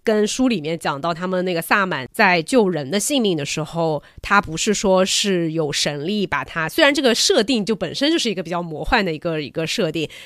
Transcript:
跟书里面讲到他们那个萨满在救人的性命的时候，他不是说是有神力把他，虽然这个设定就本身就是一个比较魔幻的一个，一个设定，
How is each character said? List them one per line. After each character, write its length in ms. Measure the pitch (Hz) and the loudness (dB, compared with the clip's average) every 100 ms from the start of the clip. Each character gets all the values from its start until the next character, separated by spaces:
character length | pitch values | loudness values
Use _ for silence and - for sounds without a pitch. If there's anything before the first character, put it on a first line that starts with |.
跟 200 | - 214 | 0 2
书 220 | 208 - 262 | 2 2 2
里 140 | 208 | 2
面 180 | 147 165 | -2 -4
讲 220 | 175 143 | -4 -2
到 120 | 165 | -2
他 140 | 165 185 | -4 -2
们 180 | 185 | -2
那 80 | 185 | 0
个 80 | 165 | -2
萨 240 | 156 214 | 0 0
满 240 | 190 151 127 | 0 -4 -4
在 280 | - 202 180 | 2 2 2
救 280 | 156 262 196 | 2 2 4
人 200 | 160 131 | 0 -2
的 120 | 202 | -2
性 200 | - 285 | 0 0
命 160 | 214 160 | 2 0
的 80 | |
时 160 | 143 - | -2 -6
候， 400 | 156 165 165 147 - - | -6 -2 -2 -2 -6 -12
他 180 | - 202 | 0 2
不 160 | 175 160 | 2 0
是 160 | - | -2
说 320 | 202 202 185 | 0 4 4
是 460 | 196 - 208 180 165 | 4 0 0 0 0
有 220 | 160 151 | -2 -2
神 340 | 147 - 147 151 | -2 -2 -4 -4
力 180 | 214 | -2
把 200 | 180 143 | 0 -2
他， 240 | 131 170 160 | -2 -4 -2
虽 160 | - | 2
然 100 | 285 | 4
这 80 | 294 | 4
个 100 | 269 | 2
设 300 | - - 370 | 2 4 2
定 220 | 208 240 | 2 0
就 100 | 196 | 0
本 180 | 214 165 | -2 -4
身 160 | - 285 | -2 0
就 40 | 330 | 0
是 140 | 233 | 0
一 40 | |
个 60 | 185 | -4
比 80 | 165 | -4
较 140 | 175 | -6
魔 220 | 175 147 | -6 -6
幻 200 | 156 247 | 0 0
的 80 | 185 | 0
一 60 | 156 | -4
个， 220 | 175 160 | -4 -4
一 100 | 139 | -6
个 160 | - 160 | -6 -4
设 240 | - 170 | -2 -2
定， 180 | 160 151 - | -2 -6 -8